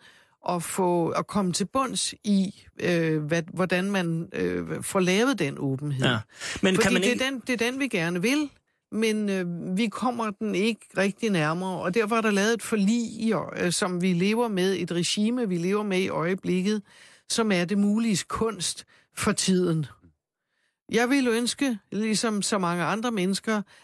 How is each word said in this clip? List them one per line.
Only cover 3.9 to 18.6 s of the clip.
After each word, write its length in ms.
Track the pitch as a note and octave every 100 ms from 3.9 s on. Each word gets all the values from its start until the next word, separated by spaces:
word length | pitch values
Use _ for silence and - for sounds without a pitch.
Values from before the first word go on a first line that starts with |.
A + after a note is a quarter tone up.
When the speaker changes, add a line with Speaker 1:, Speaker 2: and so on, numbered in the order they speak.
Speaker 1:
man, 380 | G3 E3+ E3 E3+
øh, 500 | - F3 F3 D#3+ D#3
får 160 | - G3
lavet 400 | F3+ F#3+ B3 A3+
den 160 | C#3+ C#3
åbenhed. 460 | C#3 C3 D3 C3 C3+
Speaker 2:
Ja. 120 | A2+ - - - -
Men 140 | F#3+ A#3
Speaker 1:
Fordi 80 |
Speaker 2:
kan 100 | G3
man 80 | F#3
Speaker 1:
det 60 | G3
er 40 |
Speaker 2:
ikke 120 | A#3+ C4
Speaker 1:
den, 140 | C4+ -
det 140 | A#3+
er 100 | A#3
den, 80 | C4+
vi 80 | C4+
gerne 340 | G3 E3 F3+
vil, 280 | G#3+ C#4+ D4 - _ _ _
men, 380 | G#3 A3 G#3+ G#3
øh, 480 | F#3+ F3 E3+ D#3+ F#3
vi 100 | A#3
kommer 420 | - B3+ A#3+ A3
den 260 | G3+ A3 F#3
ikke 260 | A3 A3 - -
rigtig 320 | G3 - A3+
nærmere, 500 | F#3 D3+ E3+ F#3 F3
og 120 | F3+
derfor 220 | F3+ G#3 A3+
er 60 |
der 100 | A3
lavet 220 | G3+ G#3
et 80 | A#3
forlig 580 | - A3 G3 A#3+ A3+ A3
i 100 | A3
år, 200 | F3+ - -
øh, 140 | F3+
som 300 | E3 F#3 F3+
vi 120 | F#3
lever 340 | F3 G3 A3 A#3+
med, 280 | F#3+ F#3 F#3+
et 120 | E3+
regime, 580 | F3 E3 - G#3+ B3 A3+
vi 80 | F3
lever 260 | F3 G#3
med 160 | G#3+ F#3
i 100 | F#3+
øjeblikket, 720 | D#3 D#3+ F#3+ F3+ F3+ F#3+ G#3+ - - - - -
som 220 | - A3
er 140 | G#3 E3+
det 120 | G3+
muliges 460 | G3+ G#3 A#3 F#3
kunst 640 | - - A3 F#3+